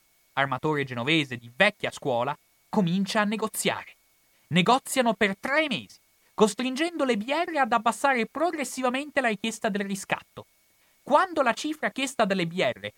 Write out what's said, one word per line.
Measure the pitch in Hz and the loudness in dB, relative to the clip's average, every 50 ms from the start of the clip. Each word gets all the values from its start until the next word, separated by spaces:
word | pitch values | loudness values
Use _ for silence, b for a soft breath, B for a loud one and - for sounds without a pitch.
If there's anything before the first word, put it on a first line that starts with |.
| _ _ _ _ _ _ - | _ _ _ _ _ _ 0
armatore | 139 139 135 131 127 - 156 156 143 135 | 0 0 0 0 -2 0 0 0 0 -2
genovese | 127 127 120 120 143 165 160 143 123 123 | -4 -4 -4 0 2 2 2 2 0 -4
di | 117 117 117 120 | -10 -12 -6 0
vecchia | - 190 208 - - - 123 | 2 2 2 2 0 -4 -4
scuola, | - - - 143 120 117 123 139 156 - _ _ _ _ _ - | -4 -2 -2 -2 0 0 0 -2 -4 -8 _ _ _ _ _ -2
comincia | - 214 190 165 175 196 196 - - 220 | 0 2 2 2 2 0 0 0 0 0
a | 208 | 0
negoziare. | 202 226 208 214 220 - - - 170 110 95 - - - _ _ _ _ _ _ b b b b | 0 -2 -4 -4 -6 -4 -2 -2 -2 -2 -4 -8 -16 -20 _ _ _ _ _ _ b b b b
Negoziano | b 143 180 175 240 247 269 - - - 269 240 233 208 | b 2 2 4 4 4 2 2 -2 0 0 2 2 2
per | - 214 196 190 | 2 2 0 0
tre | - - 262 277 311 320 | -2 -4 0 0 0 0
mesi, | 294 220 131 101 - - - _ _ _ _ b b b | 0 -2 -6 -8 -10 -20 -20 _ _ _ _ b b b
costringendo | - 208 208 - - 247 262 262 254 320 349 349 302 277 | 2 2 2 2 0 -4 -2 -2 -2 -2 -2 -2 -2 0
le | 254 240 | 0 0
B | 202 214 262 | 0 -2 -2
R | 285 320 349 349 320 | -2 -2 -2 -2 0
ad | 294 269 220 240 | 0 2 2 2
abbassare | 226 220 233 220 - - 277 269 240 220 | 0 2 0 0 2 2 2 2 2 0
progressivamente | - - 269 320 349 339 302 262 - - 254 254 247 247 269 294 294 - 285 | -2 -2 -2 0 0 0 -2 -6 -6 -4 -2 -2 -2 -2 -2 -4 -4 -2 0
la | 254 233 | 0 0
richiesta | 214 - - 226 - - - 220 | 0 -2 -4 -6 -4 -2 -2 -2
del | 196 202 202 | -2 -2 -4
riscatto. | 196 196 196 - - 143 - - _ - - - _ _ _ _ _ b b b b b b b | -4 -6 -6 -4 -4 -4 -4 -6 _ -18 -18 -18 _ _ _ _ _ b b b b b b b
Quando | - 277 311 370 370 330 311 262 | 2 4 4 4 2 0 0 0
la | 233 220 | 0 0
cifra | - - 302 311 - 247 208 | -2 -4 -6 -6 -4 -6 -6
chiesta | - 262 269 262 - - 220 | -4 -4 -6 -4 0 0 0
dalle | 190 196 190 208 | 2 2 0 -2
B | 170 170 185 | -2 0 0
R | 160 127 113 101 101 104 - | 0 0 -2 -4 -8 -12 -12